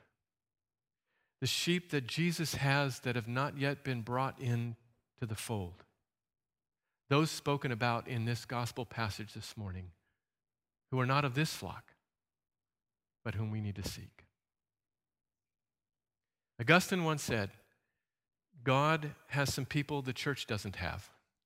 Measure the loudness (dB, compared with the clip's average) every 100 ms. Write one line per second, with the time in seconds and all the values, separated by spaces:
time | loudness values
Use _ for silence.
0 | _ _ _ _ _ _ _ _ _ _
1 | _ _ _ -4 -2 0 2 2 2 -2
2 | 0 2 2 2 -2 2 4 4 4 0
3 | -2 -2 0 0 -2 0 -2 -2 -2 -4
4 | -2 0 0 -2 0 0 0 -6 _ _
5 | _ -8 -6 -4 -4 -4 -4 -10 -20 _
6 | _ _ _ _ _ _ _ _ _ _
7 | 2 4 4 0 -2 0 0 0 2 2
8 | 0 -2 0 -2 -4 -4 -4 -4 -6 -4
9 | -4 -4 -10 -12 -12 -10 -8 -8 -12 -16
10 | _ _ _ _ _ _ _ _ _ 0
11 | 2 4 2 2 0 -2 -8 -10 -16 _
12 | _ _ _ _ _ _ _ _ _ _
13 | _ _ -6 -4 -2 -2 -4 -6 -8 -8
14 | -14 -20 -20 _ _ _ _ _ _ _
15 | _ _ _ _ _ _ _ _ _ _
16 | _ _ _ _ _ 0 8 8 6 2
17 | 2 0 0 0 0 -6 _ _ _ _
18 | _ _ _ _ _ -6 2 4 4 2
19 | 0 -10 -4 0 0 0 -2 -2 -2 -2
20 | -4 -4 -4 -4 -2 -4 -4 -6 -6 -6
21 | -10 -20 _ _